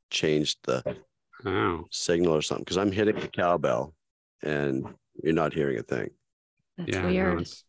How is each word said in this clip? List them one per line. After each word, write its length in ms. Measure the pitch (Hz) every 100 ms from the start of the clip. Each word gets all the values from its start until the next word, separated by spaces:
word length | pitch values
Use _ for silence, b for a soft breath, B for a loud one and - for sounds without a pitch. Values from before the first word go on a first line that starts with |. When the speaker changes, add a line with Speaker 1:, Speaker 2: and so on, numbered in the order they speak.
| _
Speaker 1:
changed 480 | - 80 76 73 -
the 320 | - 64 - - _ _ _ -
Speaker 2:
Oh. 400 | 98 95 104 82 -
Speaker 1:
signal 400 | - - 85 87
or 80 | 76
something, 220 | - -
'cause 120 | - 87
I'm 140 | 104
hitting 300 | 95 107 107
the 80 | -
cowbell 680 | - 87 87 69 58 73 - _ _ _ _
and 500 | 73 73 71 65 - - _ -
you're 100 | 76
not 220 | 82 76
hearing 240 | 80 71 58
a 40 |
thing. 280 | - 64 50 - _ _ _ _ _ -
Speaker 3:
That's 140 | 170
Speaker 2:
Yeah, 100 | 98
no, 60 | 180
Speaker 3:
weird. 320 | 185 185 87
Speaker 2:
it's, 240 | - -